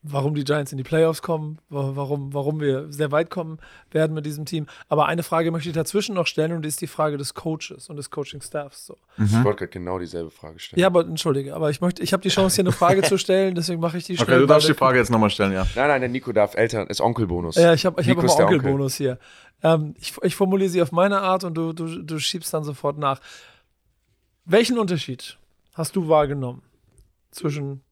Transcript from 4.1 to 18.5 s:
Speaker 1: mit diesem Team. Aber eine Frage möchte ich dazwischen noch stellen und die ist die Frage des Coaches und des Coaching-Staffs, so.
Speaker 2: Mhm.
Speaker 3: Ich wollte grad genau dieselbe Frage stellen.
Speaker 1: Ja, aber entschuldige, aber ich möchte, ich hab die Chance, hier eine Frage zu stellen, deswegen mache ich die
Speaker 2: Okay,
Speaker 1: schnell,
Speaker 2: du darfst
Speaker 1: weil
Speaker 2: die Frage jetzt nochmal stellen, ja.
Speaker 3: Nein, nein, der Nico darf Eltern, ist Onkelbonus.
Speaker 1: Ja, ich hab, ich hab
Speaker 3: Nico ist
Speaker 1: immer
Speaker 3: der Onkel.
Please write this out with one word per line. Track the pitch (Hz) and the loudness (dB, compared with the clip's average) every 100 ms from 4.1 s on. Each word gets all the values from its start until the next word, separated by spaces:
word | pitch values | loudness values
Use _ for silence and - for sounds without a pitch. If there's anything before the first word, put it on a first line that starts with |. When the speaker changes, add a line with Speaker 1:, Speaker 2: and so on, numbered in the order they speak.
Speaker 1:
mit | 156 | -2
diesem | 151 147 151 | -8 -10 -6
Team. | 160 147 - - | -6 -8 -14 -4
Aber | 147 | 0
eine | 147 165 | 2 0
Frage | 156 165 165 | -2 0 0
möchte | 165 156 | -2 -4
ich | |
dazwischen | 156 156 202 208 | -4 -2 -2 -2
noch | 190 160 | -2 -2
stellen | - 156 | 0 -2
und | 170 | -2
die | 151 | -6
ist | 143 | -6
die | 156 | -8
Frage | - 156 147 | -2 -2 -2
des | 139 | -8
Coaches | - 165 160 - - - | -8 -8 -8 -10 -16 -16
und | 147 | -14
des | 139 | -12
Coaching-Staffs, | - 143 147 - 151 143 - - | -10 -10 -12 -10 -10 -10 -16 -20
so. | - _ - | -20 _ -2
Speaker 2:
Mhm. | 104 | 2
Speaker 3:
Ich | 110 | 4
wollte | 120 104 | 2 0
grad | 90 | -6
genau | 95 90 92 | -8 -6 -6
dieselbe | 87 85 82 | -6 -8 -10
Frage | _ 78 80 | _ -20 -18
stellen. | - - | -8 0
Speaker 1:
Ja, | 185 | 2
aber | 175 | 2
entschuldige, | 170 160 165 139 139 | 0 -4 -2 -2 -4
aber | 156 156 | -4 -2
ich | 139 | 0
möchte, | 180 180 | -2 -2
ich | 170 | -2
hab | 190 | -2
die | 190 | 0
Chance, | 185 190 | 2 2
hier | 185 | 2
eine | 180 | 0
Frage | - 175 190 | 4 4 4
zu | - 190 | 4 0
stellen, | - 185 190 | 2 2 2
deswegen | 175 165 170 | -2 -4 -4
mache | 170 170 | -4 -4
ich | |
die | - | -6
Speaker 2:
Okay, | 180 | -2
Speaker 1:
schnell, | 117 127 | 4 6
Speaker 2:
du | 135 | 8
darfst | 151 156 | 8 6
Speaker 1:
weil | |
Speaker 2:
die | 147 | 4
Frage | 131 127 | 4 4
jetzt | 117 | 4
nochmal | 117 107 | 4 4
stellen, | - 98 | 2 0
ja. | 95 92 113 | 2 -2 2
Speaker 3:
Nein, | 139 | 2
nein, | 139 | 2
der | 123 | 0
Nico | 127 127 | -4 -2
darf | 110 104 | 2 2
Eltern, | - 113 113 95 | 2 0 0 -4
ist | 101 | 0
Onkelbonus. | 113 120 104 87 85 80 | 0 2 0 0 -2 4
Speaker 1:
Ja, | 170 | 6
ich | 165 | 6
hab, | 185 170 | 2 0
ich | 131 | 0
hab | 175 | 2
Speaker 3:
Nico | |
ist | 170 | 4
Speaker 1:
immer | 151 | 6
Speaker 3:
der | |
Onkel. | 196 | 6